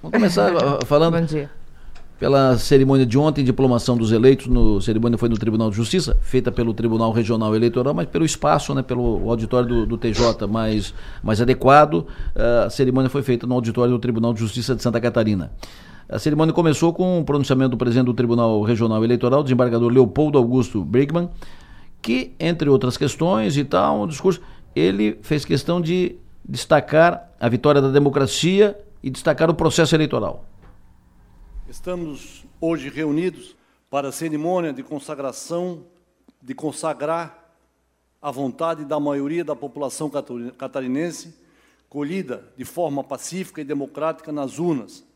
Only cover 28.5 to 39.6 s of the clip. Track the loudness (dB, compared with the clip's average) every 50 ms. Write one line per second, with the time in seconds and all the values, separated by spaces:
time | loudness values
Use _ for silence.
28.5 | 4 4 4 4 2 -4 -16 -20 -20 -10 -10 -10 -10 -4 -2 -2 0 2 2 0
29.5 | 2 2 0 0 2 2 2 4 4 2 2 0 -2 -4 -4 -4 -8 -8 -14 -16
30.5 | -18 -20 -20 -20 -20 -20 -20 -20 _ _ _ _ _ -20 -20 _ -20 -20 -20 -18
31.5 | -16 -16 -14 -14 -16 -14 -10 -8 -8 -8 -8 -10 -12 -14 -16 -20 -20 -20 -20 -20
32.5 | _ -6 -4 -4 -2 -4 -6 -10 -8 -6 -4 -2 -2 -2 -2 -4 -6 -8 -20 -20
33.5 | -20 _ _ _ _ _ _ _ -6 -4 -4 -4 -8 -8 -8 -6 -6 -4 -4 -2
34.5 | -2 -2 -2 -4 -8 -10 -12 -12 -12 -14 -12 -12 -12 -8 -8 -10 -10 -10 -12 -8
35.5 | -8 -6 -6 -8 -10 -12 -18 _ _ _ _ _ _ _ _ _ _ _ _ -16
36.5 | -14 -10 -8 -10 -8 -6 -6 -8 -6 -6 -6 -6 -6 -6 -6 -10 -16 _ _ _
37.5 | _ _ _ _ _ _ _ _ _ _ _ _ _ _ -12 -10 -8 -6 -6 -8
38.5 | -6 -4 -4 -4 -4 -6 -6 -6 -4 -4 -4 -4 -4 -4 -4 -4 -4 -6 -6 -6
39.5 | -8 -10